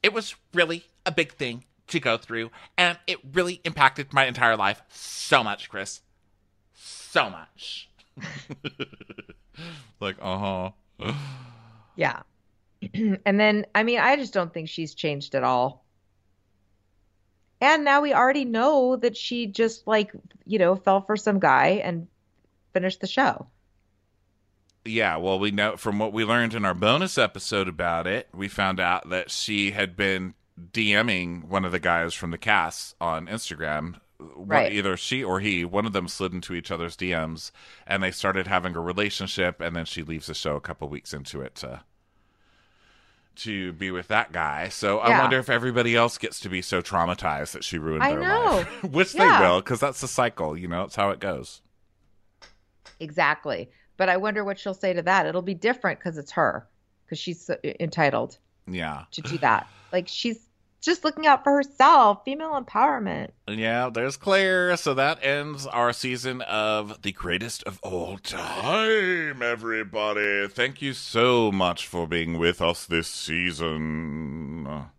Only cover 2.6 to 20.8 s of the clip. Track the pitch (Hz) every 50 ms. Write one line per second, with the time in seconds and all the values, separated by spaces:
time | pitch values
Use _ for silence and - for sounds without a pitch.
2.6 | - - _ - 180 175 175 - _ - 185 - _ 135 135 180 180 175 185 175
3.6 | _ 170 156 151 143 135 - - 143 139 - 135 135 127 120 131 127 117 113 107
4.6 | 101 98 107 - _ _ - - - - - - - - 156 135 120 107 101 -
5.6 | - - - 101 98 - - - _ _ _ _ _ _ _ _ _ _ _ _
6.6 | _ _ _ _ - - - - - - - 170 135 107 92 80 80 _ _ _
7.6 | - - - - - _ _ _ _ _ _ - - - - - - - - -
8.6 | - 147 - _ 120 - - _ - _ - - - - - _ _ _ _ -
9.6 | 160 170 165 147 131 110 _ _ 104 98 95 98 - 95 92 95 101 98 95 92
10.6 | 92 95 98 _ _ _ _ _ - 104 127 143 143 139 135 131 127 123 120 117
11.6 | - - - - _ _ _ - 160 135 - - - _ _ _ _ _ _ _
12.6 | _ _ _ _ - 196 - 190 226 214 190 190 _ 208 196 202 214 214 208 208
13.6 | 208 - _ 202 220 233 240 233 165 247 277 294 269 208 - 202 175 165 - 170
14.6 | 160 156 - - 165 151 - - - 156 147 139 139 - - 135 127 127 127 123
15.6 | 123 135 135 _ _ _ _ _ _ _ _ _ _ _ _ _ _ _ _ _
16.6 | _ _ _ _ _ _ _ _ _ _ _ _ _ _ _ _ _ _ _ _
17.6 | 240 269 311 320 294 285 277 285 294 294 269 - 247 254 277 294 269 247 226 226
18.6 | 240 285 311 277 254 254 254 247 226 240 226 - - - 247 240 240 202 202 -
19.6 | 226 226 226 - _ - 220 214 208 202 - - _ - _ - _ - 202 214
20.6 | 180 170 190 190